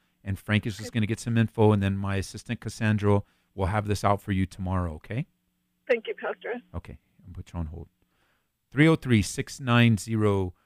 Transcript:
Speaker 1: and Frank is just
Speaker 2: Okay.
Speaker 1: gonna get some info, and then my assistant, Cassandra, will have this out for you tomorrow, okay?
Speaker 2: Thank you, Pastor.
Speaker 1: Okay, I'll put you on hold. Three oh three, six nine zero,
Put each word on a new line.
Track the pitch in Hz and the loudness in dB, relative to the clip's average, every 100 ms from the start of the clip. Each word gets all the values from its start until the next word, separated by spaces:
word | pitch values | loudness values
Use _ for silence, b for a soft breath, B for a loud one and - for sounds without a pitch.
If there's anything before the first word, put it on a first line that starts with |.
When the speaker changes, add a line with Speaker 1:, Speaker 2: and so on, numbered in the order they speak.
| _ _ | _ _
Speaker 1:
and | 98 98 | -8 -8
Frank | - 104 117 | 0 0 0
is | 98 | -8
just | 104 | -6
Speaker 2:
Okay. | 117 | -4
Speaker 1:
gonna | 104 | -2
get | 110 | -4
some | 120 117 | -2 0
info, | 113 - 107 | 0 4 4
and | 104 | 4
then | 98 98 | 2 -2
my | 98 98 | -4 -4
assistant, | 92 107 - 117 | -6 -10 -10 -8
Cassandra, | 113 - 110 107 104 101 - _ _ | -8 -2 0 2 2 2 0 _ _
will | 95 92 | -6 -2
have | 107 101 | -2 -2
this | 101 | -2
out | 104 101 | 0 0
for | - | 0
you | 95 95 | -2 -2
tomorrow, | - 92 92 87 78 | -4 -4 -2 -4 -8
okay? | - 110 - _ _ _ _ _ - | -8 -8 -8 _ _ _ _ _ -2
Speaker 2:
Thank | 233 466 | -2 -2
you, | - | -10
Pastor. | - 202 185 247 - | -10 -10 -10 -12 -12
Speaker 1:
Okay, | 87 - - _ _ 95 | -14 -14 -20 _ _ -20
I'll | |
put | 85 - | -18 -14
you | 87 | -10
on | 78 | -10
hold. | 85 82 _ _ _ _ _ _ _ _ | -12 -18 _ _ _ _ _ _ _ _
Three | 123 160 | 4 4
oh | 156 | 4
three, | 127 113 | 4 4
six | - - - - | 4 -4 -10 -8
nine | 127 120 117 107 | 2 6 6 4
zero, | 113 110 104 98 92 - | 0 0 2 2 -2 -8